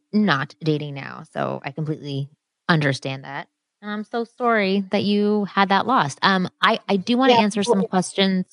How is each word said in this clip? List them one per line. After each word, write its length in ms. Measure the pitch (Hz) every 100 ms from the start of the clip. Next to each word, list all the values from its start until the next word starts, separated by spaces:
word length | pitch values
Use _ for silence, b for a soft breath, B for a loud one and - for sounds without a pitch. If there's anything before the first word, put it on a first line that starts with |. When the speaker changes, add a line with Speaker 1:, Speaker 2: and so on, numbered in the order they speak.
| _
Speaker 1:
not 420 | 214 208 139 139 -
dating 300 | 156 147 147
now, 300 | 139 135 - 160
so 260 | 147 135 135 143
I 60 |
completely 580 | 139 151 156 143 139 139 _ _ _ -
understand 560 | 165 147 127 135 135 139
that. 220 | 143 - _ _ _
And 100 | 208
I'm 120 | 214 208
so 180 | 240
sorry 640 | 233 - 240 220 190 196 190
that 120 | 208
you 400 | 196 202 208 208 196
had 240 | - 190
that 180 | 196 -
lost. 320 | 262 151 -
Um, 260 | 185 190 185 -
I, 180 | 190 226 -
I 80 | 196
do 220 | 180 240
wanna 160 | 262
Speaker 2:
Yeah. 80 | 240
Speaker 1:
answer 220 | 208 208
some 200 | 196 202
questions. 640 | 185 185 175 - 190 185 180